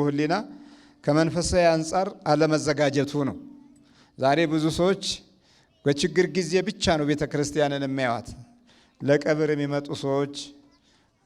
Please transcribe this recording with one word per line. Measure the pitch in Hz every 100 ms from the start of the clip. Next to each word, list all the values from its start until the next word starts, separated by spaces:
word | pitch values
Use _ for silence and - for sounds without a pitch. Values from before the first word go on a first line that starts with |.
ሕሊና | 143 143 151 185 - - - - - _
ከመንፈሳዊ | - 151 160 165 165 185 170
አንጻር | 160 160 180 190 - -
አለመዘጋጀቱ | 147 156 156 131 139 147 143 139 147
ነው። | 135 - - - - - _ _ _ -
ዛሬ | 131 147 165
ብዙ | 160 156
ሰዎች | 151 180 196 - - - _ _ _ _ _
በችግር | 139 143 185 160 175
ጊዜ | 151 165 185
ብቻ | 180 - -
ነው | 160 147
ቤተ | 151 143
ክርስቲያንን | 151 147 151 143 143
የሚያዩት። | 139 135 127 117 - - - _ _ _ _ -
ለቀብር | 127 143 143 151 151
የሚመጡ | 151 143 143 143 147
ሰዎች | 135 139 143 143 - - _ _ _ _ _ _